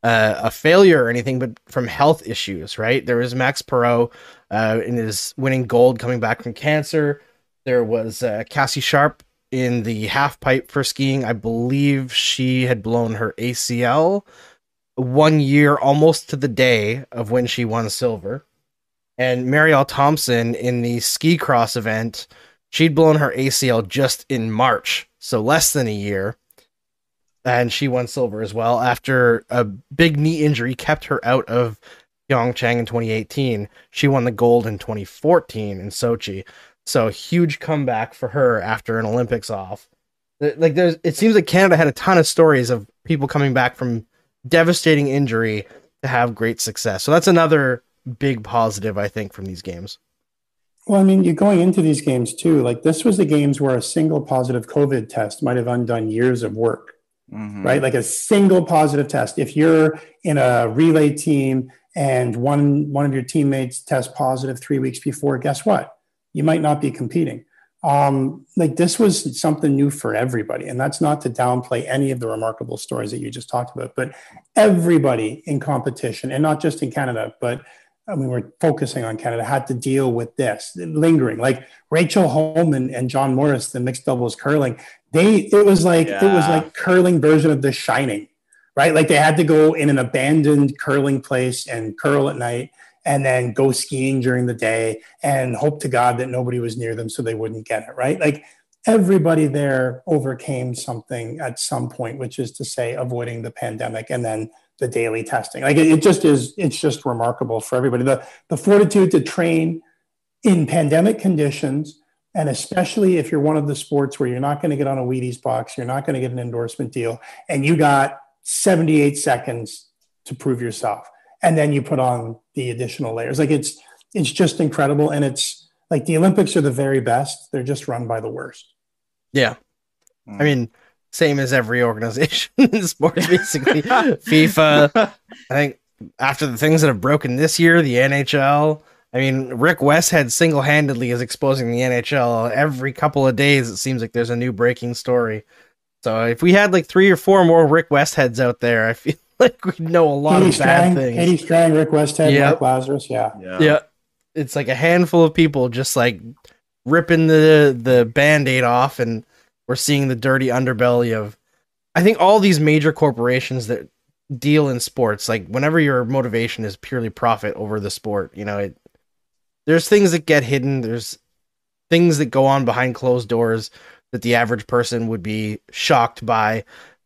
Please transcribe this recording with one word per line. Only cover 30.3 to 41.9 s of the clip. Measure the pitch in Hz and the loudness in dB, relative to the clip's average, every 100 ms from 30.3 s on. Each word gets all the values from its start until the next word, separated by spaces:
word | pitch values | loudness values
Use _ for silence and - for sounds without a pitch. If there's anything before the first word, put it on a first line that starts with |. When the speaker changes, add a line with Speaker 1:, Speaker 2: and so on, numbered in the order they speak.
| 165 | 0
Speaker 1:
injury | 151 123 120 | 0 0 -4
kept | 123 - 151 - | -6 -4 -4 -4
her | 135 | -4
out | 117 127 - | 0 -2 0
of | 120 117 104 - - _ _ - | -2 -2 -6 -20 -20 _ _ -4
Pyeongchang | 127 123 117 120 120 | -2 0 -2 -2 -2
in | 113 | -2
twenty | 120 113 | -4 -4
eighteen. | 110 104 - 131 107 104 _ _ | -4 -4 -4 -2 -4 -6 _ _
She | - 143 | -2 0
won | 135 | 2
the | 120 | 0
gold | 110 120 120 113 | 0 4 4 2
in | 101 | -6
twenty | - 107 95 | -8 -10 -10
fourteen | - 156 175 - 113 104 95 | -4 2 2 0 -8 -8 -8
in | 101 | -10
Sochi. | - 120 117 - 95 - - - _ - | -4 -2 -2 -6 -12 -14 -20 -20 _ -4
So | 135 110 | -2 -2
huge | - - 175 170 - | -4 -2 0 0 -2
comeback | - 151 127 110 113 | -6 -4 -2 -4 -6
for | - 127 | -8 -6
her | 143 127 110 | 0 2 2
after | 95 110 - 113 | -2 -4 -4 -4
an | 113 | -2
Olympics | 117 120 117 - | -2 -2 -4 -6
off. | 101 95 104 _ _ _ _ _ _ | -10 -10 -16 _ _ _ _ _ _
Th-, | 147 147 | -6 0
like, | 165 147 | 0 2
there's, | 180 165 | 0 0
it | 165 - | -4 0
seems | 226 208 | 2 4
like | 151 | 4
Canada | 180 190 160 | 4 4 4
had | |
a | 151 | 2